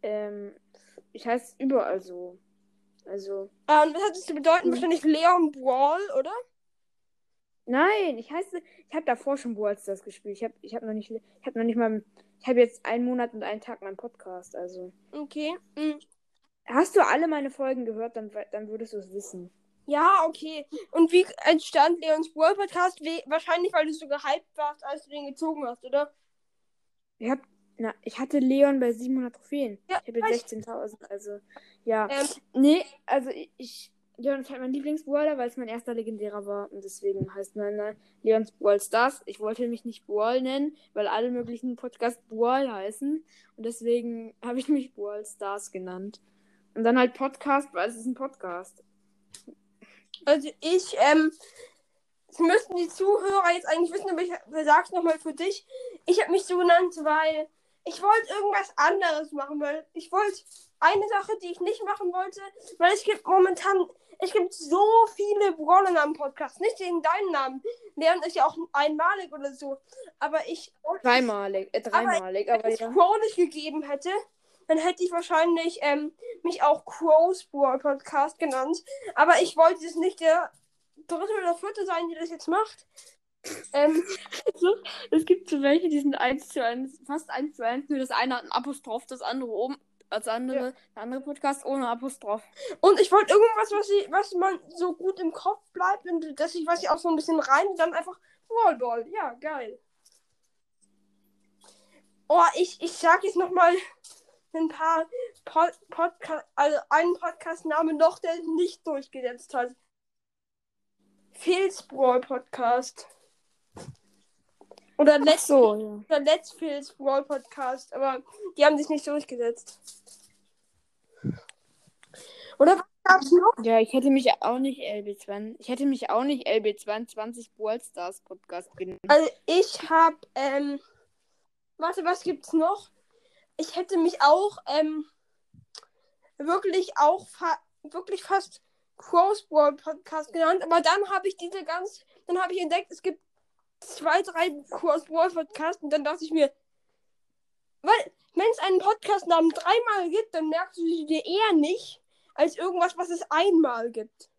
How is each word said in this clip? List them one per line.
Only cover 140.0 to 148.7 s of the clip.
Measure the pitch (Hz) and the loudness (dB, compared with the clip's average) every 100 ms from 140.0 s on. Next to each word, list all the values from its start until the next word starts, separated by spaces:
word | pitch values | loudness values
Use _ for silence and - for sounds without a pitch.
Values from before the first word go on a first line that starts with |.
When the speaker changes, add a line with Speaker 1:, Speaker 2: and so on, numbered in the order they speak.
| - 311 302 | -8 -10 -8
Speaker 2:
genannt, | 330 320 370 | 0 2 2
aber | 320 339 | 4 4
dann | 320 370 403 | 4 2 2
hab | 392 381 | -2 -2
ich | 381 | -6
diese | 349 392 | -10 -10
ganz, | 320 339 381 - _ _ - | -8 -6 -8 -14 _ _ -4
dann | 349 | -2
hab | 370 | -2
ich | 370 | -2
entdeckt, | 339 339 - | -2 -2 -4
es | - | -8
gibt | 370 311 _ _ _ _ _ _ | -6 -6 _ _ _ _ _ _
zwei, | - - 311 330 | -20 -4 0 2
drei | 392 330 349 294 277 | 0 -2 -2 -4 -12
Crow's | - 339 302 320 | -6 0 0 0
Brawl | 320 349 | 0 0
Podcasts | 339 311 - 311 359 | 0 -8 -6 -6 -6
und | 294 | -2
dann | 302 | -2
dachte | 285 320 | -2 -6
ich | 320 | -4
mir, | 320 285 _ _ _ _ _ _ _ _ _ _ _ _ _ | 2 2 _ _ _ _ _ _ _ _ _ _ _ _ _
weil, | 311 453 - _ _ - | 2 2 2 _ _ 0
wenn's | 427 466 | 2 2
einen | 392 | 2